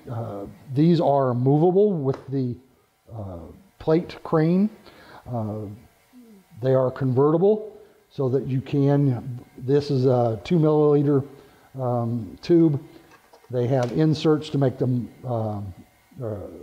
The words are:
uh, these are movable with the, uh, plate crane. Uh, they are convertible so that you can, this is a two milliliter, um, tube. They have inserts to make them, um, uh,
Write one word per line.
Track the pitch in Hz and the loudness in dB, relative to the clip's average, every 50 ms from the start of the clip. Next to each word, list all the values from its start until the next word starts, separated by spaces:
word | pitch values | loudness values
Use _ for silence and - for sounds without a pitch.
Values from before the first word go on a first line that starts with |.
| - - | -16 -12
uh, | 120 113 120 110 104 101 101 107 - - - - 131 | -10 -10 -10 -10 -10 -12 -12 -14 -16 -18 -16 -6 0
these | 127 156 170 175 156 | 2 4 4 4 4
are | 165 139 139 143 135 131 123 | 2 2 2 2 2 0 0
movable | 123 123 135 143 151 160 185 175 190 208 214 196 | 0 2 2 2 4 4 4 4 4 2 2 2
with | 160 139 135 135 - - - | 0 -2 -2 -4 -4 -6 -6
the, | 131 139 131 123 120 - - _ _ _ _ _ _ _ _ - 120 | -4 -4 -4 -4 -6 -8 -14 _ _ _ _ _ _ _ _ -18 -14
uh, | 107 101 95 90 82 82 82 - - - _ _ - | -14 -12 -12 -12 -14 -16 -18 -20 -20 -20 _ _ -8
plate | - 156 156 170 170 - - - - | -2 0 0 0 0 -2 -10 -16 -8
crane. | - - 160 156 160 175 185 202 208 - - - - - - - - - - - - | -2 0 2 2 2 2 2 0 0 -2 -6 -20 -20 -20 -20 -20 -20 -20 -20 -14 -10
Uh, | 123 117 110 107 104 107 107 98 104 113 - - _ _ _ _ _ 247 240 - 214 196 _ _ - 123 | -8 -6 -6 -6 -6 -8 -10 -12 -14 -16 -20 -20 _ _ _ _ _ -20 -20 -20 -20 -20 _ _ -12 -4
they | 107 131 131 | 0 2 2
are | 131 131 127 | 2 2 0
convertible | 123 - 139 131 123 120 143 151 156 165 180 202 214 214 - - - - - - _ _ _ _ | -2 -2 -2 0 2 4 4 4 4 4 4 2 2 2 -2 -10 -16 -20 -20 -20 _ _ _ _
so | _ - 139 127 | _ -4 -2 -2
that | 120 139 113 | -2 -2 -2
you | - 127 135 | -2 -4 -4
can, | 123 - - 143 139 139 143 143 143 139 127 110 - - 120 123 - - _ - | -4 -2 0 0 2 2 4 4 2 2 0 -2 -4 -8 -12 -12 -14 -18 _ -10
this | 131 123 139 143 143 - | -2 0 0 0 0 0
is | 143 131 123 | 0 2 2
a | 135 127 123 120 117 110 104 - | 2 4 2 2 0 -2 -4 -4
two | - 180 170 | -2 0 2
milliliter, | 156 156 156 151 151 147 147 147 143 139 147 135 139 139 - - - - _ _ _ _ - 131 | 2 4 4 4 4 4 4 4 4 4 2 2 0 -2 -8 -20 -20 -20 _ _ _ _ -12 -6
um, | 131 123 123 120 117 117 120 120 110 92 - - - | -4 -2 -2 -2 -2 -2 -4 -6 -6 -10 -14 -8 -2
tube. | - 175 165 165 165 143 131 - - - - - _ - - _ _ _ - _ - | 2 4 6 6 4 2 0 -4 -10 -20 -20 -20 _ -20 -20 _ _ _ -20 _ -8
They | 120 123 123 120 | -4 -2 -2 0
have | 139 135 123 123 113 | 0 0 0 0 0
inserts | 156 156 160 156 147 - 160 151 151 151 - | 0 2 2 2 2 2 2 2 2 0 -2
to | - 139 | -2 0
make | 139 131 120 - | 0 0 0 0
them, | 147 123 127 123 110 - - - - | -2 0 0 -2 -4 -6 -12 -12 -8
um, | 127 123 113 110 110 104 104 104 101 90 - - _ _ _ _ _ - - 131 | -6 -4 -4 -4 -4 -6 -6 -8 -10 -14 -16 -20 _ _ _ _ _ -16 -12 -10
uh, | 110 107 98 87 - 85 - | -8 -8 -10 -10 -14 -16 -18